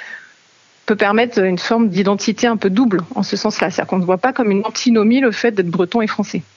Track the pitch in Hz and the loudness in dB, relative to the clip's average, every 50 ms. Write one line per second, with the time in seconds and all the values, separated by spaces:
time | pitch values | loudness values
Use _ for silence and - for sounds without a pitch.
0 | - - - - - - - _ _ _ _ _ _ _ _ _ _ - 208 202 | -18 -18 -18 -18 -20 -20 -20 _ _ _ _ _ _ _ _ _ _ -2 0 2
1 | 214 202 208 220 240 240 240 214 190 190 180 175 - - 233 233 233 214 170 185 | 2 2 2 2 2 2 2 0 2 2 0 0 -2 0 0 2 2 2 2 2
2 | 196 190 202 196 - - 208 - - 240 233 202 - 196 185 202 269 240 190 170 | 2 2 0 0 0 -4 -2 0 0 0 2 2 0 0 2 2 2 2 2 0
3 | 175 - - - 202 - - 202 - 214 202 - - 165 180 - 165 - - 190 | -2 -2 -4 -6 -4 -4 -4 -2 -2 -2 -2 -2 -2 -2 -2 -4 -4 -2 -2 -2
4 | 180 170 185 180 - 262 269 - 254 208 190 196 202 - - - - 254 233 226 | 0 0 0 0 0 0 0 0 0 2 2 0 0 -2 -4 -2 0 2 2 4
5 | 202 220 240 269 269 240 202 - - 233 214 196 185 170 165 180 185 175 - 233 | 4 4 4 4 2 0 0 0 -2 0 0 0 -2 -2 0 -2 -2 0 0 -2
6 | 220 214 - - 202 - - 185 156 _ _ | -2 -2 -2 -4 -6 -6 -6 -8 -8 _ _